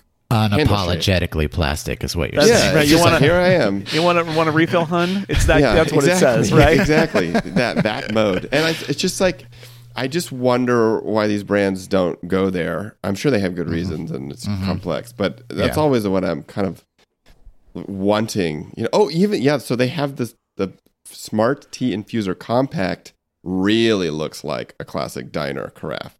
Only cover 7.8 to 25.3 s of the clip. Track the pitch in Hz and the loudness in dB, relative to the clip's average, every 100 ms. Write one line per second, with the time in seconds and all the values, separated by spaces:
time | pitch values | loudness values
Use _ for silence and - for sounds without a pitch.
7.8 | 107 120 - 110 107 92 - 139 160 165 | -2 -2 -2 0 0 0 -2 0 0 -2
8.8 | - 143 185 - 185 175 - - - - | -4 -4 -2 0 0 -2 -10 -20 -20 -20
9.8 | - - 131 160 170 131 123 123 123 120 | -14 -6 -4 -4 -6 -2 2 2 4 4
10.8 | 110 107 - 107 107 104 95 101 98 95 | 2 0 0 0 0 0 0 2 2 -2
11.8 | 92 95 90 - 87 95 95 92 82 82 | -2 0 0 -2 -2 0 0 0 -4 -4
12.8 | 104 - 101 98 151 113 95 87 80 82 | -8 -8 -6 -2 0 0 0 -4 -4 -4
13.8 | 90 78 82 67 69 - 104 98 95 92 | -4 -6 -6 -8 -10 -10 -6 -4 -4 -4
14.8 | 87 71 - - 95 - - 78 123 131 | -4 -6 -6 -6 -6 -6 -10 -4 -2 0
15.8 | 151 127 101 95 90 76 - - 95 82 | 0 0 0 0 -2 -4 -6 -6 -6 -6
16.8 | _ _ _ _ _ _ - - _ - | _ _ _ _ _ _ -20 -20 _ -14
17.8 | - 98 98 104 113 107 85 76 - - | -12 -4 0 0 0 -2 -2 -4 -8 -8
18.8 | 113 - 208 160 208 208 135 147 - 123 | -2 0 0 2 0 2 0 0 -2 -2
19.8 | 127 175 143 139 120 - _ - 95 - | -2 -2 -4 -4 -8 -10 _ -6 -6 -8
20.8 | _ _ - - - 107 113 139 - - | _ _ -20 -20 -4 0 0 0 -8 -6
21.8 | 127 95 104 113 98 87 - 120 139 165 | -4 -4 -4 -4 -4 -6 -2 -2 -2 -2
22.8 | 90 87 - - _ _ - 92 98 113 | -4 -6 -12 -20 _ _ -6 -2 2 2
23.8 | 113 104 85 76 73 - 73 64 - - | 2 2 0 -4 -6 -8 -8 -8 -8 -14
24.8 | - - 62 73 64 | -10 -6 -6 -8 -10